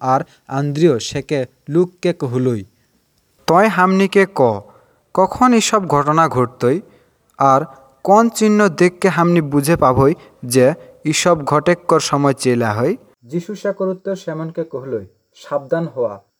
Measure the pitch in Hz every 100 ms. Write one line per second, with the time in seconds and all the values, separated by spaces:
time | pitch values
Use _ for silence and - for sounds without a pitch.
0 | 131 135 - _ - 135 143 143 170 117
1 | - 143 135 143 123 _ - 160 180 -
2 | 175 175 135 123 127 110 95 _ _ _
3 | _ _ _ _ - 170 214 185 185 190
4 | 196 196 190 170 123 101 - _ _ _
5 | _ - 185 - 254 233 - 214 180 143
6 | 143 156 160 127 120 - 123 170 - _
7 | _ _ _ - 139 135 165 - _ _
8 | - 208 233 - 214 208 202 143 175 -
9 | 196 160 170 175 147 143 143 170 135 127
10 | 135 175 - _ 123 127 127 170 - _
11 | 151 156 180 165 135 147 165 175 - 160
12 | - 143 143 127 127 120 113 104 135 240
13 | _ _ 117 170 175 202 202 190 190 185
14 | 196 190 - 156 160 170 160 131 135 113
15 | 95 _ _ _ - 143 135 165 160 123
16 | 113 101 _